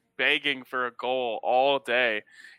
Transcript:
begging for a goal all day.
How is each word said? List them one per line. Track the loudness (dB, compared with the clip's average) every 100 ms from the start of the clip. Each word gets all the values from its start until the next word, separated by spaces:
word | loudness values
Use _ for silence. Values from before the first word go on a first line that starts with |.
| _ -2
begging | 0 2 0 -4
for | -6 -6 -6
a |
goal | -4 -4 -2 -2 -4
all | 0 2 4 2
day. | 0 0 2 -2 -8 -20 -20